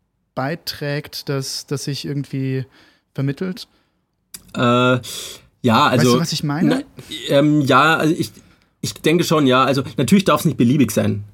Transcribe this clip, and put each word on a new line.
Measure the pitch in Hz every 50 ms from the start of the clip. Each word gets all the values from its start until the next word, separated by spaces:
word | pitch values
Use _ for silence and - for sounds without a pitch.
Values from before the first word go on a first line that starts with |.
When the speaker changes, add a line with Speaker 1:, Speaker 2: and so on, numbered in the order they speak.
| _ _ _ _ _ _ -
Speaker 1:
beiträgt, | 131 131 135 131 - - - - - 147 143 143 151 147 - - - - -
das, | 139 135 135 - - - -
das | - 147 139 -
sich | 151 139 - -
irgendwie | 151 143 143 135 - 139 135 135 135 131 131 127 - _ _ _ _ _ _ _ _ _
vermittelt? | - 135 143 139 - 185 185 185 - - - _ _ _ _ _ _ _ _ _ _ _ _ - - _ _ -
Speaker 2:
Äh, | - 123 120 120 123 127 127 127 120 - - - - - - - - _ _ _ _
ja, | - 117 110 131 147
also | 110 - - 123
Speaker 1:
Weißt | 123 120
du, | 147
was | 170 - 160
ich | - -
meine? | 143 143 165 208 233
Speaker 2:
na, | 254 269 285 - _ - - - - - 127 156
ähm, | 147 139 151 151 151 151
ja, | 135 123 127 131 143 160 160
also | - 160 151 180
ich, | - - - - - _ _ _ _ _ _ _ _
ich | - - -
denke | - - 156 160 170 156
schon, | - 165 151 143
ja. | 127 123 131 131
Also | 135 131 139 127 - -
natürlich | - 135 - 196 214 -
darf's | 170 151 - -
nicht | 156 -
beliebig | - 123 117 147 151 120 104
sein, | - - 107 104 107 104 - -